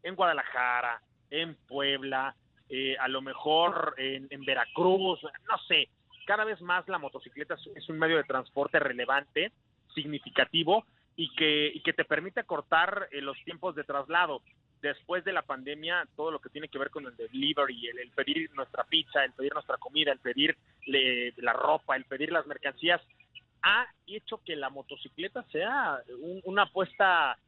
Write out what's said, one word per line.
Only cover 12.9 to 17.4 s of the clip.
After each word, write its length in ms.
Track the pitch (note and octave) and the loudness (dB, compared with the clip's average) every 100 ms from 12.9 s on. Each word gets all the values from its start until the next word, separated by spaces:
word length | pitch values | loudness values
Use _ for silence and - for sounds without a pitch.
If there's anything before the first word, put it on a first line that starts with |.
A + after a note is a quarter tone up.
| G3+ F#3+ | 0 -6
eh, 100 | C#3+ | -6
los 160 | C#3 C3+ | -6 -8
tiempos 320 | - E3+ F#3 D#3 | -12 -6 -6 -6
de 80 | |
traslado. 580 | C#3+ C#3+ C3+ E3+ F3 C3 _ _ _ _ | -4 -4 0 2 2 -2 _ _ _ _
Después 420 | D3 C3+ - F3+ | -4 -4 -4 -4
de 100 | F3+ | 0
la 80 | F3+ | -2
pandemia, 640 | - C3 C3 D3+ D#3+ F3 D#3 - | -2 -8 -8 -8 -2 -2 -2 -6
todo 140 | D#3 | -4
lo 100 | D#3 | -4
que 100 | - | -10
tiene 180 | D3 D#3 | -12 -10
que 100 | C3+ | -6
ver 140 | C3+ | -6
con 140 | D#3 C3+ | -6 -12
el 100 | A#2 | -12
delivery, 720 | A2+ C3 | -8 -2